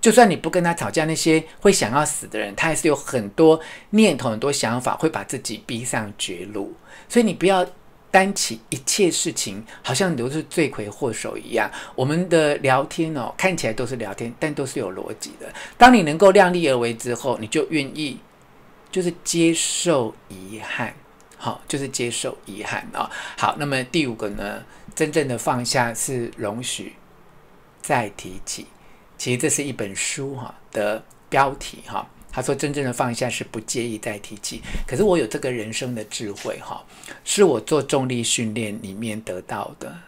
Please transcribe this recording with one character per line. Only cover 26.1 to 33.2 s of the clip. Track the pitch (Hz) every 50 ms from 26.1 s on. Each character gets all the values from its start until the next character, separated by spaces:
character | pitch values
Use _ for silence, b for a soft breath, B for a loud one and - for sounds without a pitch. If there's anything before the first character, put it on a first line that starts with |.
| 135 123 117 113 110 -
容 | 117 104 104 117 127
许 | 123 - - 95 - - - - - - - - - - - - - - - - - - -
再 | - - 151 127 117 104
提 | - - - 95 92 92 -
起。 | - - - - - - b b b b b b b - -
其 | - - 123
实 | 123
这 | - 156
是 | - -
一 | 139 143 127
本 | - 113 101 98
书 | - - - - - 139 139 139
哈 | 123 123 - - - - -
的 | - - 104 104 110 110 - - - - - -
标 | - 139 139 139 139
题 | 139 - - - - -
哈。 | - 110 101 107 - - - - -
他 | - -
说 | 127 - 143
真 | 135 - 147
正 | 143 147 143
的 | 127 120
放 | - 139 123 117
下 | -